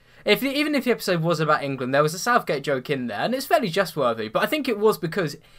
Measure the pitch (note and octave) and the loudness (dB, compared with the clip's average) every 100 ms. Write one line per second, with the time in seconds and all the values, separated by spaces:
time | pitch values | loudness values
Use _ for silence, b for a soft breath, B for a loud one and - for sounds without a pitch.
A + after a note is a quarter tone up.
0 | b b - G#3 C4 C#4 D4+ C#4+ B3 A3+ | b b 2 2 2 0 0 0 0 -2
1 | - F3 D#3+ D#3 D#3 D3+ C#3 C3+ B2+ C#3 | 0 0 2 0 2 0 0 -4 0 2
2 | D3+ F3 A#3+ A#3+ - D3 C#3+ C3+ C3 C3+ | 2 0 0 0 2 -4 0 -2 -2 -4
3 | B2 G#2 D#3 C4 C4+ E4+ G#3+ F3 F3 D3+ | -4 -4 -2 -2 2 2 2 -2 -2 0
4 | A#2+ A2+ G#2+ - G#3 D4+ C4 G#3 G#3+ G3 | 0 0 -2 -2 0 -2 -2 2 2 2
5 | E3+ G3 D#3+ - b | -2 -4 -4 -6 b